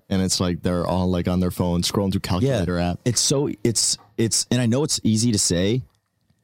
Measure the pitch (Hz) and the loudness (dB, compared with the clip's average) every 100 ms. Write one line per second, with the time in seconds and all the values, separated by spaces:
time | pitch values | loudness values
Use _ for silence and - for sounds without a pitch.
0 | - 98 92 - 90 85 92 90 - 90 | -2 -2 0 0 0 -2 -2 -2 0 0
1 | 92 90 87 90 90 - 90 87 85 - | 0 0 0 0 0 -2 -2 0 0 0
2 | 98 95 - 90 131 120 87 87 87 87 | 0 -2 -2 0 0 0 0 0 -2 -2
3 | 123 110 - 139 147 - 120 113 - - | -2 0 0 0 -2 -2 -2 0 -2 -2
4 | - - 113 - - 123 120 127 151 - | -6 -2 0 0 -2 0 2 0 0 -2
5 | - 110 120 104 - 87 95 127 - _ | 0 2 2 0 0 2 2 0 -4 _
6 | _ _ _ _ | _ _ _ _